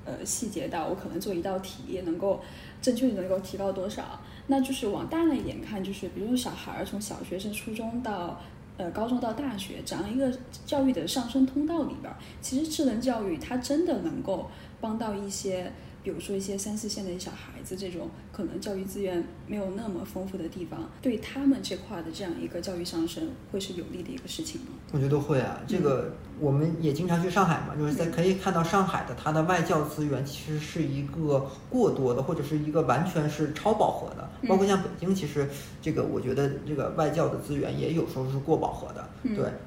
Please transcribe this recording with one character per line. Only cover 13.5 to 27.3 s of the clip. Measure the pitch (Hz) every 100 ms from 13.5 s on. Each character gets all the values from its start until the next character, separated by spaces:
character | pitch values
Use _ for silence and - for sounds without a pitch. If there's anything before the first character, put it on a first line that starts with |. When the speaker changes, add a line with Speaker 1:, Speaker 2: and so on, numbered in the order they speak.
| 254
Speaker 1:
真 | - 294 349
的 | 247
能 | 165 143
够 | - 190 - - - -
帮 | 220 220
到 | 226 202
一 | 202
些， | 196 196 185 180 - - -
比 | -
如 | 160
说 | - 196
一 |
些 | 190 196
三 | 214 214
四 | 214
线 | 208
的 | 196 180
小 | 185
孩 | - - 240
子， | - 185
这 | 196
种 | 175 - - -
可 | -
能 | 180 170
教 | - 190
育 |
资 | 190 202
源 | 196 175 165 - -
没 | 208
有 | 190 196
那 | 226
么 | 175 190
丰 | 190 190
富 | 190
的 | 160
地 | 180
方， | 170 160 165 -
对 | 262 220
他 | - 269 277
们 | 247
这 | 190 185
块 | - 196
儿 |
的 | 165
这 | 160
样 | 190 170
一 | 170
个 | 175
教 | 180 175
育 | 175
上 | 170 165
升 | - 160 - -
会 | 202
是 | 190
有 | 175 -
利 | 180
的 | 170
一 | 170
个 | -
事 | -
情 | 160 -
吗？ | - - -
Speaker 2:
我 | 151
觉 | 135
得 | 143
会 | 139 139
啊， | 110 -
Speaker 1:
嗯。 | -
Speaker 2:
这 | 180
个 | 147 127 - - - -
我 | 143
们 | 139 160 165
也 | 160
经 | 135 180
常 | 170
去 |
上 | 180